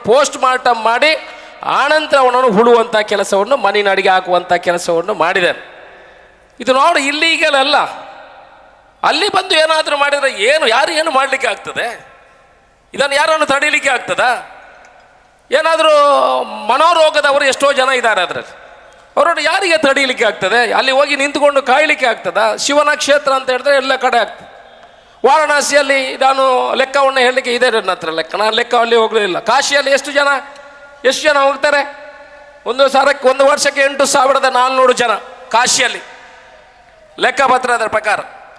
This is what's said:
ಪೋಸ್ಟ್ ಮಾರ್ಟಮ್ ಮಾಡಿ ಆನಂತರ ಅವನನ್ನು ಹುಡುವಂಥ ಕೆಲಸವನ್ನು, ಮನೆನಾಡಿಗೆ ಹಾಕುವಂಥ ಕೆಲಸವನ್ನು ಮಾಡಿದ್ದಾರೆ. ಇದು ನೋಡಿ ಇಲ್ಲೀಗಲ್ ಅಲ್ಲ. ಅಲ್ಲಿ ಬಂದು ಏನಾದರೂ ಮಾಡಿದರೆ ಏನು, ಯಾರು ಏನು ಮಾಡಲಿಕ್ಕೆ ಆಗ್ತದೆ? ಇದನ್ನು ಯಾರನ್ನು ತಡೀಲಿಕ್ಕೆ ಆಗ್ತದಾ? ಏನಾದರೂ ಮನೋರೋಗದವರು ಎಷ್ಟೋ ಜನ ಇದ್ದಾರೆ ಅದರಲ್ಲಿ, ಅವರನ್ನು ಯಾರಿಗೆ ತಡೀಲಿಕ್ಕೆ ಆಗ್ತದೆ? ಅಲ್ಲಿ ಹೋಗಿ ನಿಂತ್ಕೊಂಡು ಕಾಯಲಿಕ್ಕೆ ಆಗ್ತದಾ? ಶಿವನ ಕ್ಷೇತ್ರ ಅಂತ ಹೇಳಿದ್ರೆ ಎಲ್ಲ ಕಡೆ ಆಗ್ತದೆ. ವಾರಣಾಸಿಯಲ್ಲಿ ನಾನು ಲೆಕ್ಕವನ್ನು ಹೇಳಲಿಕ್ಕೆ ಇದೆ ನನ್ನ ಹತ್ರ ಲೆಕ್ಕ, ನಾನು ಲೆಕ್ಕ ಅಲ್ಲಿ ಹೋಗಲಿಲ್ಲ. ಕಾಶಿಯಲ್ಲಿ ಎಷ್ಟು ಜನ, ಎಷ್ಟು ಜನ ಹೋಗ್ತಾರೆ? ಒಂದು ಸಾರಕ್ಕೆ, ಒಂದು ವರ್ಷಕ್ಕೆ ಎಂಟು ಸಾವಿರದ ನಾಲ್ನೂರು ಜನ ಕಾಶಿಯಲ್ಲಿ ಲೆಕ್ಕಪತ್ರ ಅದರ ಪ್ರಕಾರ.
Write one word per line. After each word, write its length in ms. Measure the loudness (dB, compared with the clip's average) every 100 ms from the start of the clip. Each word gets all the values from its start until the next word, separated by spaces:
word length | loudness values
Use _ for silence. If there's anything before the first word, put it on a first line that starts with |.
ಪೋಸ್ಟ್ 340 | 0 2 2 0
ಮಾರ್ಟಮ್ 400 | 0 0 0 0
ಮಾಡಿ 280 | 0 2 2 0 -6 -18 -20 -12 -4
ಆನಂತರ 440 | -2 0 0 2 2
ಅವನನ್ನು 320 | 2 2 2
ಹುಡುವಂಥ 440 | 2 4 4 2 -2 -2
ಕೆಲಸವನ್ನು, 500 | -2 0 -2 0 0
ಮನೆನಾಡಿಗೆ 520 | 0 0 0 2 2
ಹಾಕುವಂಥ 420 | 0 2 -2 0 -2
ಕೆಲಸವನ್ನು 540 | 0 -2 -2 -2 -2 -2
ಮಾಡಿದ್ದಾರೆ. 440 | 0 0 0 -2 -10 -20 -20 -20 -20 -20 -20 _ _ -8
ಇದು 120 | -2
ನೋಡಿ 260 | 2 2 2 -2
ಇಲ್ಲೀಗಲ್ 520 | -2 -2 0 0 2
ಅಲ್ಲ. 180 | 2 0 -2 -6 -16 -20 -20 -20 -20 -20 -20 _ _ _
ಅಲ್ಲಿ 260 | -2 0 -2
ಬಂದು 240 | -2 0 0
ಏನಾದರೂ 400 | 2 0 -2 -2
ಮಾಡಿದರೆ 320 | -2 0 -2 -2
ಏನು, 220 | 0 0 2
ಯಾರು 220 | 2 0
ಏನು 180 | -2 -2
ಮಾಡಲಿಕ್ಕೆ 360 | 0 0 -2 -4
ಆಗ್ತದೆ? 380 | -6 -8 -6 -6 -8 -16 -20 _ _ _ _ _ _ _
ಇದನ್ನು 200 | -4 -2 0
ಯಾರನ್ನು 300 | 0 0 0
ತಡೀಲಿಕ್ಕೆ 440 | 0 0 0 -2
ಆಗ್ತದಾ? 420 | -2 -2 -2 0 -2 -8 -20 -20 -20 -20 -20 _ _ _ _ -4
ಏನಾದರೂ 440 | 0 2 2 2 4 4 2 0 -2 -6 -8
ಮನೋರೋಗದವರು 800 | -2 2 2 4 2 2 0 2 0
ಎಷ್ಟೋ 220 | 0 0
ಜನ 180 | 0 0
ಇದ್ದಾರೆ 280 | 0 0 0
ಅದರಲ್ಲಿ, 300 | -2 -6 -12 -18 -20 -20 -20 -20 -6
ಅವರನ್ನು 300 | -2 0 0
ಯಾರಿಗೆ 320 | -2 -2 0 2
ತಡೀಲಿಕ್ಕೆ 460 | 2 0 0 0
ಆಗ್ತದೆ? 360 | -2 -2 -2 0 0
ಅಲ್ಲಿ 200 | 0 0
ಹೋಗಿ 220 | 2 0 0
ನಿಂತ್ಕೊಂಡು 440 | -2 0 0 0
ಕಾಯಲಿಕ್ಕೆ 440 | 2 2 2 0 -2
ಆಗ್ತದಾ? 380 | -2 -4 -2 -2 -2
ಶಿವನ 340 | -2 0 2
ಕ್ಷೇತ್ರ 380 | 0 0 0 2
ಅಂತ 160 | -2 -2
ಹೇಳಿದ್ರೆ 240 | -2 0 0
ಎಲ್ಲ 180 | 0 -2
ಕಡೆ 220 | 0 0
ಆಗ್ತದೆ. 300 | -2 -6 -20 -20 -20 -20 -20 -20 -20 -2
ವಾರಣಾಸಿಯಲ್ಲಿ 760 | 2 2 2 0 0 0 2 0 -2 0
ನಾನು 260 | 0 2 2 0 0
ಲೆಕ್ಕವನ್ನು 460 | -2 0 2 2 2
ಹೇಳಲಿಕ್ಕೆ 340 | 2 0 -2
ಇದೆ 140 | 0 0
ನನ್ನ 200 | 0 -2
ಹತ್ರ 220 | -4 -4
ಲೆಕ್ಕ, 200 | -6 -4 -2
ನಾನು 180 | -2 -2
ಲೆಕ್ಕ 180 | 0 0
ಅಲ್ಲಿ 200 | 2 2
ಹೋಗಲಿಲ್ಲ. 440 | 2 0 -2 -2
ಕಾಶಿಯಲ್ಲಿ 500 | 0 0 0 0 2
ಎಷ್ಟು 200 | 0 0
ಜನ, 160 | 0 0 0 -4 -16 -20 -20 -20 -6
ಎಷ್ಟು 180 | -2 0
ಜನ 160 | 0 2
ಹೋಗ್ತಾರೆ? 420 | 2 0 0 0 -2 -8 -20 -20 -20 -20 -20 -12 -6
ಒಂದು 200 | 0 2
ಸಾರಕ್ಕೆ, 380 | 2 2 2 0
ಒಂದು 160 | 2 2
ವರ್ಷಕ್ಕೆ 360 | 2 0 0
ಎಂಟು 240 | 0 0 0
ಸಾವಿರದ 420 | 2 2 2 0
ನಾಲ್ನೂರು 420 | 0 0 2 2
ಜನ 200 | 2 0 -2 -8 -18 -4
ಕಾಶಿಯಲ್ಲಿ 520 | 0 0 0 -2 -4 -12 -20 -20 -20 -20 -20 -20 _ _ -20 -20 -4
ಲೆಕ್ಕಪತ್ರ 520 | -2 0 2 0 0
ಅದರ 180 | -2 -2
ಪ್ರಕಾರ. 300 | -4 -2 -4 -6 -18 -20